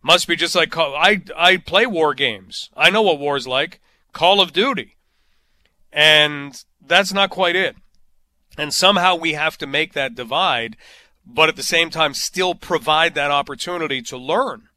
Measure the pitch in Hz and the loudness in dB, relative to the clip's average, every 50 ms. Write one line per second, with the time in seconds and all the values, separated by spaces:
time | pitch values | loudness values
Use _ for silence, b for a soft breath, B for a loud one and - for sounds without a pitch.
0 | _ 143 165 180 - - 175 147 170 165 - 180 160 156 - 160 165 143 135 147 | _ 4 2 2 4 -2 -4 -4 -2 -2 0 0 0 0 0 -2 -2 -2 0 2
1 | 165 190 214 190 160 - - 160 170 180 190 185 - - 165 190 233 254 208 165 | 4 4 4 2 -2 -10 -6 2 2 2 2 2 -2 0 2 2 2 2 0 0
2 | 160 147 139 - 139 127 107 98 92 92 - - - - _ - 147 170 190 214 | 0 0 0 0 -2 -2 -2 -6 -14 -16 -14 -14 -14 -14 _ 2 2 4 4 4
3 | 220 196 160 143 143 143 143 139 120 131 127 131 147 170 - _ _ _ _ _ | 2 2 2 0 0 -2 -2 -2 -4 -4 -4 -4 -4 -4 -8 _ _ _ _ _
4 | _ _ _ - 160 175 196 202 190 170 139 165 208 269 262 180 117 - _ _ | _ _ _ 2 2 4 4 4 2 0 2 0 0 0 0 -4 -8 -12 _ _
5 | _ _ _ _ _ _ _ _ _ _ _ _ _ _ _ _ _ _ - 151 | _ _ _ _ _ _ _ _ _ _ _ _ _ _ _ _ _ _ 0 2
6 | 151 156 156 151 151 147 147 143 143 143 135 - - _ _ _ _ 139 165 180 | 4 6 6 6 4 2 -2 -6 -12 -14 -16 -20 -20 _ _ _ _ _ 2 2
7 | 196 185 196 196 196 190 - - 190 175 170 185 190 151 - - _ _ _ _ | 2 2 0 -2 -2 -2 0 -2 -2 0 0 0 -2 -2 -4 -8 _ _ _ _
8 | - _ _ _ _ _ _ _ _ _ _ - 151 147 - - - 185 202 190 | -20 _ _ _ _ _ _ _ _ _ _ -10 -8 -6 -4 2 2 4 4 4
9 | 175 185 180 170 165 165 151 147 151 160 - - 156 139 139 147 160 151 _ 147 | 2 2 0 0 -2 -4 -4 -2 -4 -4 -4 -6 -12 -4 -2 -2 -2 -2 _ -6
10 | 135 131 117 120 123 113 127 156 185 185 143 120 117 113 110 b b b b b | -6 -4 -6 -10 -10 -4 -2 -2 0 0 0 -2 -4 -8 -10 b b b b b
11 | b b b b b - 120 131 156 156 156 - 131 - - 165 165 165 - 160 | b b b b b -12 0 2 2 2 2 -2 -6 -2 0 0 0 0 0 -2
12 | 160 147 135 - - - - 180 185 180 170 - - - 180 156 117 143 156 156 | -2 -2 -2 -4 -8 -8 -4 -2 -2 -2 -4 -6 -6 -4 -4 -2 0 0 2 2
13 | 165 165 - 147 143 143 143 143 139 - - - - - 180 175 165 151 139 131 | 2 0 0 -2 -2 0 0 -2 -2 -4 -8 -10 -8 -8 -6 -6 -4 -4 -4 -6
14 | 117 - - 127 127 135 160 214 - - 147 110 _ _ _ | -6 -10 -14 -12 -6 -2 -2 0 0 -2 -6 -12 _ _ _